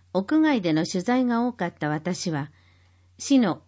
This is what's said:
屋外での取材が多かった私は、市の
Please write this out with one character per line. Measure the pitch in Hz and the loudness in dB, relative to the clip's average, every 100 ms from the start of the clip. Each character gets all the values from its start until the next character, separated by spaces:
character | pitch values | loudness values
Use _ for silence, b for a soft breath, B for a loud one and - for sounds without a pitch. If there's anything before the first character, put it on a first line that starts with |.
| b | b
屋 | 180 196 311 | -4 0 2
外 | 311 254 | 4 2
で | 170 | 2
の | 156 175 | 0 0
取 | 185 | -2
材 | 180 254 247 | 0 0 0
が | 233 247 | 0 -2
多 | |
か | 240 175 | -4 -8
っ | - | -4
た | 151 | -4
私 | 151 165 180 180 | -4 -4 -6 -4
は、 | 151 151 b b b b b b - | -4 -6 b b b b b b -10
市 | - 277 | 2 4
の | 202 151 | 4 0